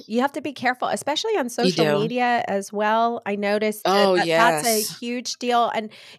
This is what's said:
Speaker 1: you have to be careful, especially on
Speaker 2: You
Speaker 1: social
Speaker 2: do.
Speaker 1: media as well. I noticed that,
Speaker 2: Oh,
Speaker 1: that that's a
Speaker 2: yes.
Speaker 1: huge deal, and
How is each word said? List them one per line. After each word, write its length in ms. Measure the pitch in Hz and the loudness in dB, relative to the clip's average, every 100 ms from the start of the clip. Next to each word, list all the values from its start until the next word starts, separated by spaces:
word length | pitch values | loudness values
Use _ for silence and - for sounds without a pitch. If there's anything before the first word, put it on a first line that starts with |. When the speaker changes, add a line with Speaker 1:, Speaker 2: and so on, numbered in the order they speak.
| - | -4
Speaker 1:
you 160 | 226 | -2
have 100 | 277 | 0
to 80 | 302 | -2
be 140 | 302 | -8
careful, 340 | 254 247 254 - | -4 -4 -2 -2
especially 480 | 208 - 302 440 415 | -4 -4 -4 -2 -2
on 80 | |
Speaker 2:
You 60 | 240 | -2
Speaker 1:
social 340 | - 185 165 | 0 0 2
Speaker 2:
do. 140 | 156 147 | 2 2
Speaker 1:
media 420 | - 247 247 240 - | 0 0 0 0 -2
as 240 | 196 196 | -4 -4
well. 480 | 208 214 220 233 233 - | -2 0 2 0 -2 -6
I 100 | 202 | -4
noticed 480 | 202 208 214 214 | 0 0 0 -2
that, 80 | 170 | 2
Speaker 2:
Oh, 240 | 196 202 180 | 4 4 4
Speaker 1:
that 100 | 170 | 2
that's 400 | 165 180 156 226 | 4 4 4 2
a 120 | 220 | 0
Speaker 2:
yes. 200 | 208 165 | -2 -6
Speaker 1:
huge 360 | 240 247 247 | -6 -6 -8
deal, 340 | - 247 240 233 | -6 0 2 2
and 220 | 220 214 - - | -2 -6 -12 -20